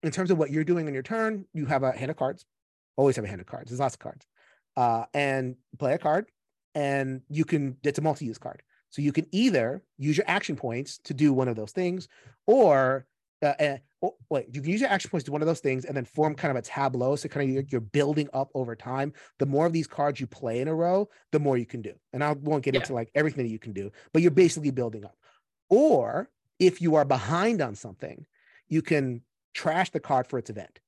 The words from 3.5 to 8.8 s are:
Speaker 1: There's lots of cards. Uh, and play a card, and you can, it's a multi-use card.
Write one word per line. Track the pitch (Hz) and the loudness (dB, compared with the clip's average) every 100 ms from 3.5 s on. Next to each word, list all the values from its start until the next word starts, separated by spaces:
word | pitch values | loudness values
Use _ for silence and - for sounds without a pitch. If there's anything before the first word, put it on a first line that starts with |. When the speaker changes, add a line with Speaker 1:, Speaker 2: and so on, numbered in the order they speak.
| 123 - | -14 -10
Speaker 1:
There's | 123 | -4
lots | 139 - | -4 -4
of | |
cards. | - - _ _ _ _ _ - | -16 -16 _ _ _ _ _ 0
Uh, | 120 113 117 | 2 2 -2
and | 143 139 135 127 127 _ - | -2 0 0 -4 -8 _ -4
play | 131 147 | -2 0
a | |
card, | 151 160 220 _ _ _ _ 151 | 0 0 -2 _ _ _ _ -4
and | 143 139 135 131 _ | -2 0 -2 -6 _
you | 147 151 | -2 0
can, | 156 139 131 | 0 -2 -2
it's | 147 143 | -2 0
a | |
multi-use | 156 147 123 110 | -2 -2 -6 -10
card. | - - _ _ | -14 -16 _ _